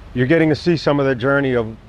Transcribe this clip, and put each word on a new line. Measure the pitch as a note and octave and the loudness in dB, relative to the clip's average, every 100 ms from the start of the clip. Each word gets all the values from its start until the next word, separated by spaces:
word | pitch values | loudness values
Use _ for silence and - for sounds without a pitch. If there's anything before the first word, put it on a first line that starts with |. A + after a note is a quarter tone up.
| - | -10
you're | B2 B2+ | -4 0
getting | E3 D#3+ | 2 2
to | D3 | 0
see | - E3 | 0 0
some | - C#3+ | 0 0
of | C3+ | 0
the | B2+ | 0
journey | B2+ C#3 C#3 B2 | 0 0 0 -2
of | A2 A2 | -4 -8